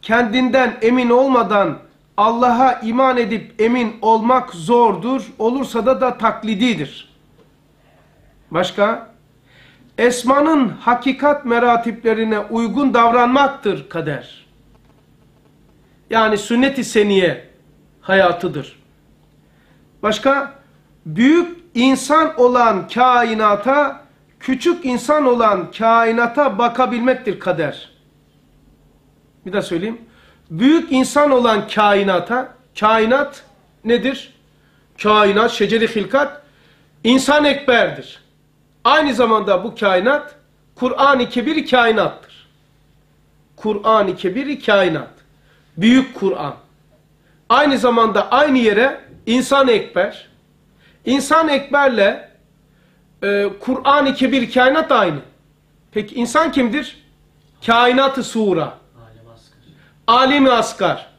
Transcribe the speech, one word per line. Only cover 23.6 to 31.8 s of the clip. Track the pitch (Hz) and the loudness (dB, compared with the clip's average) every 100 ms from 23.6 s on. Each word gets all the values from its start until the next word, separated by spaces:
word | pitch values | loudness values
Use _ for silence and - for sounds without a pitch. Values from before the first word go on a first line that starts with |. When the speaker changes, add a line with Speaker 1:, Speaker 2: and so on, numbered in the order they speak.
| 233 277 277 - - _ _ _ | 0 0 0 -4 -20 _ _ _
Speaker 1:
küçük | - 262 339 339 269 | -6 -2 -2 -2 -2
insan | 247 - 302 269 | -6 0 0 2
olan | 240 220 196 160 | 2 2 0 -4
kainata | - 226 233 226 226 240 240 277 202 | -2 2 2 2 0 -2 0 0 0
bakabilmektir | 240 233 254 240 240 254 226 185 | -2 0 -2 0 0 -2 -4 -6
kader. | - 160 147 - - _ _ _ _ _ _ _ _ _ _ _ _ _ _ _ - | -4 -4 -4 -8 -18 _ _ _ _ _ _ _ _ _ _ _ _ _ _ _ -6
Bir | |
daha | 202 | -6
söyleyeyim. | - 170 202 233 - _ _ _ _ | -4 -4 -6 -10 -16 _ _ _ _
Büyük | 160 247 330 330 | 0 4 4 2
insan | 262 262 294 294 | 0 0 2 4
olan | 262 240 208 202 | 4 2 0 -2
kainata, | - | 0